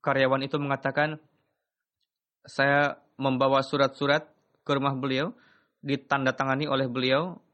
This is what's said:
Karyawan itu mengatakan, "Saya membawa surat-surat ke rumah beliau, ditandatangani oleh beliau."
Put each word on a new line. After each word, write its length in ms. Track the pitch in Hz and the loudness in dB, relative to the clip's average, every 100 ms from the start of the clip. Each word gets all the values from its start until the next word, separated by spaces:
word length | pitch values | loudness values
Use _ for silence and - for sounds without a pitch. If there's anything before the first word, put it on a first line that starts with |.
| - | 0
Karyawan 400 | 135 131 135 135 | 2 2 0 -2
itu 160 | 151 | -4
mengatakan, 560 | 143 135 135 135 151 151 _ _ _ _ _ _ _ _ _ _ _ _ - | -2 -2 -2 -2 -2 -4 _ _ _ _ _ _ _ _ _ _ _ _ -14
"Saya 560 | - 139 143 143 139 _ - | 0 2 4 2 -2 _ -4
membawa 480 | 135 131 135 135 131 | -2 2 2 2 0
surat-surat 640 | 147 139 - 139 147 - _ _ _ | 0 0 0 0 0 -2 _ _ _
ke 100 | - 139 | -2 0
rumah 160 | 139 | 0
beliau, 400 | 131 135 131 165 240 _ _ _ _ | -2 -2 -2 -4 -8 _ _ _ _
ditandatangani 880 | 143 139 - 139 131 127 135 135 147 | -6 -6 -2 0 0 -2 -2 -2 0
oleh 160 | 135 135 | -2 -2
beliau." 560 | 123 127 135 175 170 _ | -2 0 0 -2 -10 _